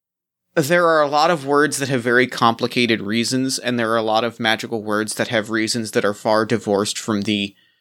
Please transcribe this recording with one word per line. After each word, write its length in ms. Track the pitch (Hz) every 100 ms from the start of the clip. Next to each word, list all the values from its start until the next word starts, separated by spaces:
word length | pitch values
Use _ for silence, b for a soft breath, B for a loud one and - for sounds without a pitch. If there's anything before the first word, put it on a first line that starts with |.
| _ _ _ _ _ -
there 320 | 139 175 170
are 140 | 160
a 80 | 143
lot 200 | 147 165
of 160 | 170 135
words 340 | 143 147 127
that 100 | 131
have 120 | 135
very 260 | 117 120 127
complicated 760 | - 117 117 120 127 120 110
reasons, 580 | 98 113 113 131 131 131
and 180 | 120 120
there 140 | 113
are 60 | 113
a 40 |
lot 220 | 110 110
of 160 | 117 113
magical 420 | 113 110 - 113
words 340 | 107 104 107 -
that 120 | 110
have 220 | 117 104
reasons 420 | 110 110 120 107
that 140 | 123 101
are 100 | 104
far 300 | 110 110 110
divorced 520 | 117 - 98 104 -
from 260 | - 104
the 300 | 101 104 98 - _ _